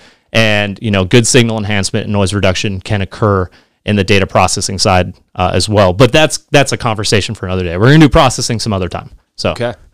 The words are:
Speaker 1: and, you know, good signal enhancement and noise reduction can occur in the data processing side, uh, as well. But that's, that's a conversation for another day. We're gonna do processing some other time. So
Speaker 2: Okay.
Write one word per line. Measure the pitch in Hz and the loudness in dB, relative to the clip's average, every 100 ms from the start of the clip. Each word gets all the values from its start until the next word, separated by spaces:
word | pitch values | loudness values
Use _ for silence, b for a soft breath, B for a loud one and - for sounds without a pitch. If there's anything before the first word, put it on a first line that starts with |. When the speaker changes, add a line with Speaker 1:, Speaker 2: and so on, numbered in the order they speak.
| b b b | b b b
Speaker 1:
and, | 110 110 104 104 95 | 0 2 0 -2 -4
you | 113 | -2
know, | 98 | 0
good | 90 123 113 | 2 2 4
signal | 131 117 110 | 2 2 -2
enhancement | 101 104 95 110 | -4 -4 -2 -4
and | - | -4
noise | 101 95 | -2 0
reduction | 101 95 90 107 92 | 0 0 -2 -4 -8
can | - 104 | -6 -4
occur | 95 - 107 98 90 b b b | -4 -2 0 0 -2 b b b
in | - 104 | -4 -2
the | |
data | 95 101 95 | 2 2 2
processing | - 92 - - 98 | 2 0 -2 -6 -2
side, | 104 92 98 - _ | 0 2 0 -6 _
uh, | - 92 | -4 -2
as | 90 104 | -2 0
well. | 107 95 | 2 2
But | 92 123 | 4 2
that's, | 156 156 - - | 4 0 -2 -2
that's | 143 135 | 0 0
a | 120 | -2
conversation | 123 110 104 107 - | -4 -4 -2 -2 -2
for | 107 92 | -8 -6
another | 92 | -4
day. | 90 87 | -4 2
We're | 117 | 4
gonna | 156 | 6
do | 151 | 6
processing | 165 135 120 - 113 | 4 2 0 -4 -4
some | 120 | -4
other | 98 87 | -4 -4
time. | 87 78 - _ | -8 -12 -20 _
So | - 98 | -6 -6
Speaker 2:
Okay. | 78 120 - _ | -4 -6 -8 _